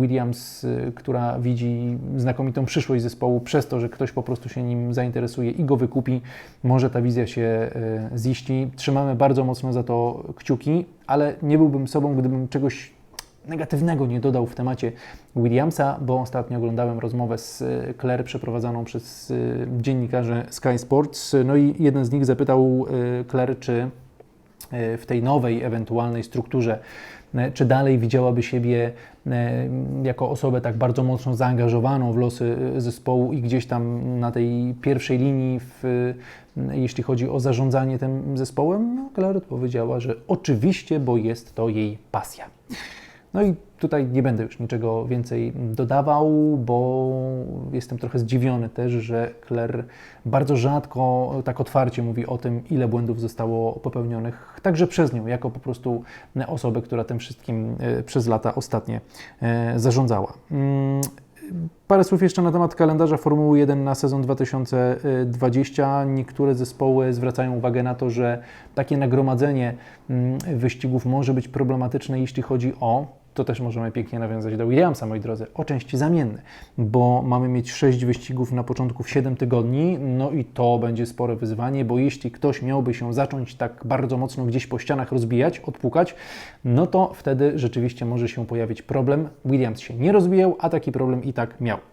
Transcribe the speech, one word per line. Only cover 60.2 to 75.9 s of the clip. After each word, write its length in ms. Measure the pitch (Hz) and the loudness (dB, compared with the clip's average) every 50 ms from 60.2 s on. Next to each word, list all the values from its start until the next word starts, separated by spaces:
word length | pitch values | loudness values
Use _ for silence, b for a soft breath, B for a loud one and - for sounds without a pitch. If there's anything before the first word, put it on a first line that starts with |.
| 98 - - - - - | 0 -4 -8 -14 -10 -6
Mm, 500 | 156 139 139 139 139 139 139 135 139 139 139 - - - - _ _ - 320 - 185 170 165 165 - _ _ - | -4 -2 0 0 0 0 0 0 0 -2 -2 -4 -8 -14 -20 _ _ -20 -14 -12 -8 -8 -8 -8 -10 _ _ 4
parę 160 | 196 190 185 | 6 6 6
słów 180 | 190 196 165 | 6 4 4
jeszcze 200 | 190 170 - - | 4 2 4 2
na 100 | 175 175 | 2 2
temat 220 | 165 175 170 165 - | 4 2 2 0 2
kalendarza 420 | - 170 156 156 156 165 151 156 | 2 4 4 6 4 4 4 4
Formuły 420 | 147 - 156 151 151 151 151 147 143 | 2 4 4 4 6 6 6 6 6
jeden 260 | 147 139 143 139 139 | 6 6 4 2 0
na 100 | 139 131 | 0 0
sezon 280 | - - 135 139 139 | 0 0 0 0 0
dwa 120 | 131 123 139 | 0 0 0
tysiące 600 | 131 135 - - 131 127 - 135 127 123 123 127 - - 143 131 127 127 | 0 0 0 0 -2 -2 0 0 2 2 2 0 0 0 0 2 2 0
dwadzieścia. 800 | 123 120 123 131 123 117 131 139 135 - - 143 139 139 139 139 | 0 0 0 2 2 4 2 2 2 0 0 2 2 2 2 2
Niektóre 500 | 139 135 135 127 - - - 143 139 131 | 0 0 -2 -2 -4 -2 0 2 2 2
zespoły 580 | 123 127 123 - - 139 135 131 131 131 131 | 2 -2 -4 -2 0 2 4 4 4 4 2
zwracają 440 | 123 120 123 123 120 131 127 127 127 | 0 0 -2 -2 -2 -2 -2 -2 -2
uwagę 260 | 120 120 123 117 123 | 0 0 0 0 0
na 120 | 123 127 123 | 0 0 -2
to, 160 | 123 135 123 | -2 -2 0
że 320 | 113 120 123 120 120 120 B B B B B B - | 0 2 0 0 0 -2 B B B B B B -6
takie 220 | - 131 - 147 | -4 -2 0 0
nagromadzenie, 800 | 139 139 123 123 135 135 135 127 120 139 143 143 131 123 120 117 123 B B B B B - | 0 2 4 4 4 4 4 2 2 2 2 2 2 0 -2 -4 -6 B B B B B -4
mm, 280 | 131 123 123 127 127 139 | 0 0 0 0 0 -2
wyścigów 680 | - 180 151 117 120 123 - - - 131 127 123 117 | -4 -4 -2 0 0 0 -2 -2 -2 -2 0 0 0
może 280 | 123 127 139 135 127 131 | 0 0 2 2 2 2
być 140 | 127 120 - | 0 -2 -2
problematyczne, 720 | - - 139 127 135 127 127 123 120 135 - - 131 131 | -2 -2 0 0 0 0 0 -2 -2 -4 -4 -4 -2 -2
jeśli 220 | 131 127 - - | -2 -2 -4 -4
chodzi 300 | 123 - 135 123 120 131 - - | -2 0 0 0 0 -2 -2 -2
o, 440 | 123 113 117 135 147 - - - _ _ _ | 0 0 0 0 -2 -6 -12 -20 _ _ _
to 100 | - 131 | -4 -2
też 160 | - 120 113 | -2 -2 -4
możemy 320 | 127 117 117 117 117 113 | -4 -4 -4 -4 -4 -4
pięknie 260 | 113 127 110 - - 113 | -4 -4 -6 -4 -6 -6
nawiązać 380 | 113 110 113 113 107 107 110 | -4 -4 -4 -4 -4 -4 -2
do 100 | 110 117 | -2 0
Williamsa, 400 | 113 127 147 180 175 143 - 117 | 4 6 6 6 4 2 0 -4
moi 140 | 107 110 110 | -4 -4 -4
drodzy, 260 | 104 117 110 110 110 - - | -4 -6 -6 -8 -8 -8 -8
o 100 | - 160 | -6 -4
części 320 | - 147 123 - - | -2 -4 -4 -4 -4